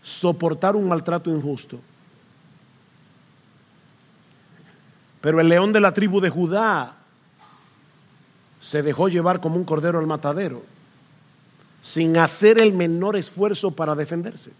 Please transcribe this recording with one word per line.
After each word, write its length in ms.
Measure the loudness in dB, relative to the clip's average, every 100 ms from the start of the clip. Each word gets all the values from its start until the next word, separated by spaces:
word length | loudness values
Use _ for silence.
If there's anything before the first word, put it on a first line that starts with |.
soportar 720 | -12 -4 -2 0 -2 0 0 0
un 120 | 0
maltrato 420 | -2 -2 -4 -2
injusto. 500 | -4 -4 -8 -10 -20 -20 _ _ _ _ _ _ _ _ _ _ _ _ _ _ _ _ _ _ _ _ _ _ _ _ _ _ _ -20 _ _ _ _ _
Pero 180 | 0 4
el 80 | 6
león 240 | 4 4
de 80 | 4
la 140 | 4
tribu 260 | 2 0 2
de 100 | 0
Judá 680 | -2 -2 0 0 -2 -4 -14 _ _ _ _ -20 -20 _ _ _ _ _ _ _ _ _ _
se 220 | -8 -4
dejó 260 | -2 0 0
llevar 320 | 0 0 0
como 160 | -2 -4
un 80 |
cordero 360 | -2 -2 -2 -2
al 80 | -2
matadero, 560 | -4 -4 -4 -6 -8 -18 -20 _ _ _ _ _ _ _ _ _ _
sin 360 | -8 -2 2 4
hacer 420 | 2 4 6 6
el 140 | 4
menor 420 | 4 0 0 -2 -4
esfuerzo 560 | -6 -4 -2 -2 -4
para 240 | -4 -4 -2
defenderse. 560 | -4 -6 -8 -14 -20